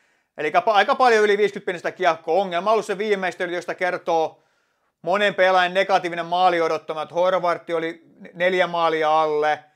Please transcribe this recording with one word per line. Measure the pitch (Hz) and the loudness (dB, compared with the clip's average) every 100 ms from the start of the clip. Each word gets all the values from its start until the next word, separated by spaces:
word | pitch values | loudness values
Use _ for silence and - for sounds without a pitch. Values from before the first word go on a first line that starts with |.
| _ _ _ - | _ _ _ -8
Elikkä | 151 180 | -2 0
pa-, | 226 | 2
aika | 208 208 262 | 2 2 2
paljon | 254 220 | 4 4
yli | 208 202 | 4 2
viisikymppistä | 202 202 202 175 165 | 0 -2 -8 -6 -8
kiekkoa. | 156 180 160 - 165 | -2 0 0 0 0
Ongelma | 196 170 196 | 0 -2 0
on | |
ollut | 220 196 | 0 -2
se | 190 | -4
viimeistely, | 214 196 185 170 180 175 | -2 -2 -2 -4 -6 -6
josta | - 160 | -8 -4
kertoo | 180 180 - 165 156 - _ _ _ _ _ _ | -4 -4 -2 -2 -2 -6 _ _ _ _ _ _
monen | 165 196 208 190 | -4 0 0 2
pelaajan | 185 185 180 | 2 4 2
negatiivinen | 185 190 190 175 170 170 | 0 0 0 0 -6 -4
maali | 175 185 175 | 0 2 2
odottama, | 165 156 - 156 | 0 -2 -6 -10
että | 147 160 | -6 -2
Horvath | 180 185 175 165 170 165 | 0 0 0 -2 -4 -6
oli | 165 170 _ _ 190 | -4 -8 _ _ -20
neljä | 175 180 185 175 | -2 0 2 0
maalia | 175 165 160 151 156 | 0 0 2 2 2
alle, | 156 151 151 147 - | 2 0 0 -2 -6